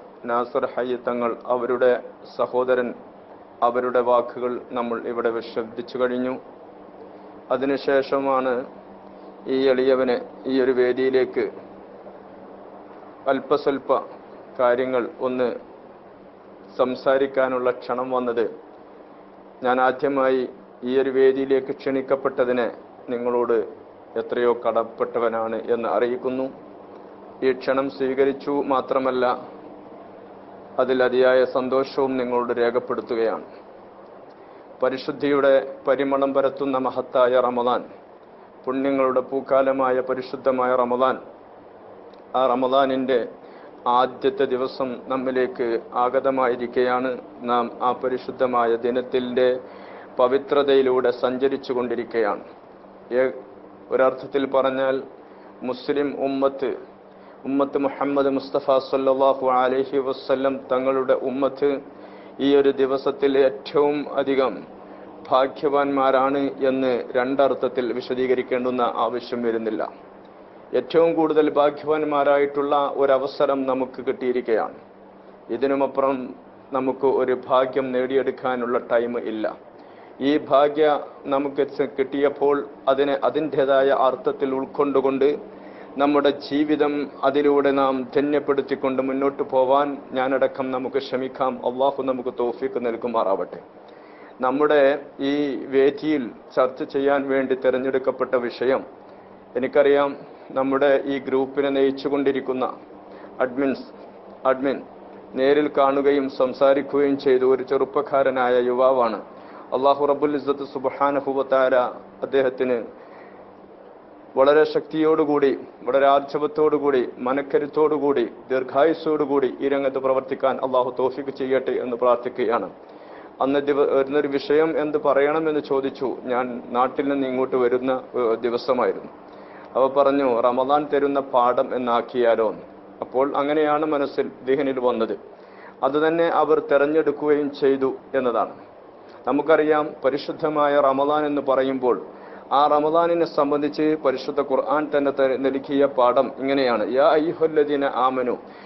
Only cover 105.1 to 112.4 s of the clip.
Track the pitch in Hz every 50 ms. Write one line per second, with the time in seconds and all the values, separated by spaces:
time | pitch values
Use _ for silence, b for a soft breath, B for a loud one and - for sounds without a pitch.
105.1 | - - - - - 131 131 139 147 147 151 147 151 143 139 135 139 143 135 143
106.1 | 143 143 135 135 139 - 131 127 117 - 143 135 139 143 127 - - 143 143 139
107.1 | 139 139 - 143 127 127 127 131 135 127 123 - 143 135 135 135 - 147 143 -
108.1 | 147 135 135 135 127 131 123 123 123 123 123 123 123 123 131 131 135 127 117 113
109.1 | 104 95 - - B B B B B B B B - 127 135 139 139 143 147 143
110.1 | 143 135 151 151 147 139 127 139 143 139 139 135 - 135 127 131 - - 139 143
111.1 | 143 139 135 135 135 135 135 135 135 135 131 131 131 123 123 110 - - - -
112.1 | - - - - 135 139